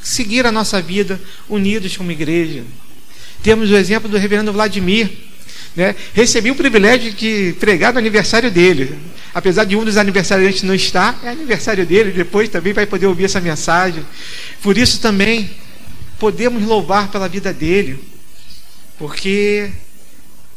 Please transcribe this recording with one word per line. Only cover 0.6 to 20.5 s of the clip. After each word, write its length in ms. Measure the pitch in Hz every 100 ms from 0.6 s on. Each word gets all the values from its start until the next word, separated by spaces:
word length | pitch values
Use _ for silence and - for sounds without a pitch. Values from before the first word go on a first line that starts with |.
| 208 196
vida 380 | 165 196 202 185 - - -
unidos 480 | 208 196 214 185 -
como 160 | 180
igreja. 520 | 156 156 170 160 131 123 123 - - - - - -
Temos 300 | 208 220 214
o 60 | 202
exemplo 320 | 180 220 220
do 80 | 208
reverendo 340 | 202 208 214
Vladimir, 580 | 208 214 196 180 220 196 - - - - - -
né? 220 | 170 190 190 -
Recebi 380 | 196 240 233 214
o 40 | 277
privilégio 580 | 277 220 208 247 226
de 420 | 202 220 214 180 160
pregar 340 | 214 170 220
no 60 | 247
aniversário 520 | 220 208 170 226 247
dele. 480 | 170 180 151 135 147 165 - -
Apesar 300 | 175 190 170
de 120 | 208 208
um 100 | 220
dos 100 | 208
aniversariantes 680 | 202 190 165 196 190 190
não 100 | 190
estar, 460 | 190 - 208 214 254
é 60 | 240
aniversário 560 | 247 285 208 240 196 165
dele, 260 | 190 208
depois 380 | 190 170 202 226
também 240 | 175 180
vai 120 | 202 202
poder 200 | 185 190
ouvir 200 | 175 185
essa 140 | 196
mensagem. 640 | 175 151 - 170 185 160 - - - - - -
Por 160 | 202 196
isso 220 | 247 -
também 500 | 226 196 208 226 196 - - - - - - -
podemos 440 | 214 180 240 233 214
louvar 440 | 214 185 202 196
pela 200 | 208 185
vida 240 | 190 196
dele, 500 | 151 156 196 156 139 - - - - - - - - - -
porque 760 | 151 - 190 202 208 208 202 - - - - - - - -